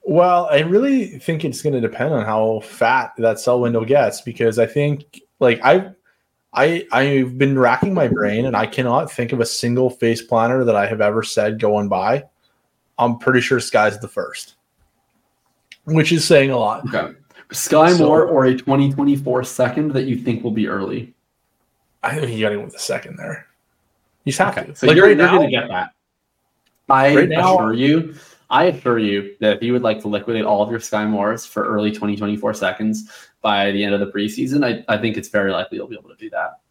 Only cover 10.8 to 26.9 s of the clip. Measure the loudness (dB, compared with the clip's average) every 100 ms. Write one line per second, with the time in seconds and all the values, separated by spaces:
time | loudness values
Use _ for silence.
10.8 | 0 0 0 0 -2 -2 -2 -2 0 0
11.8 | -2 -2 0 -2 -4 _ _ _ _ _
12.8 | _ -2 -2 0 2 2 2 -2 0 2
13.8 | 2 -2 -10 -10 -10 -12 -18 _ _ _
14.8 | _ _ _ _ _ _ _ _ _ -20
15.8 | 0 2 2 0 4 4 4 0 -2 -4
16.8 | -6 -6 -6 -14 _ -20 _ -10 2 6
17.8 | 6 6 4 4 4 4 2 0 0 2
18.8 | 2 0 0 0 -2 -4 -4 -2 -2 0
19.8 | -2 -2 -2 -4 -4 -4 -4 -4 -4 -4
20.8 | -6 -8 -12 _ _ _ _ _ _ _
21.8 | _ _ -8 -6 -6 -2 -2 -2 -8 -12
22.8 | -8 -8 -8 -16 -14 -14 _ _ _ _
23.8 | _ _ _ _ -8 -2 -2 -2 -12 0
24.8 | 4 8 8 8 6 4 2 -2 -4 -8
25.8 | -8 _ _ _ _ _ _ _ _ _
26.8 | 0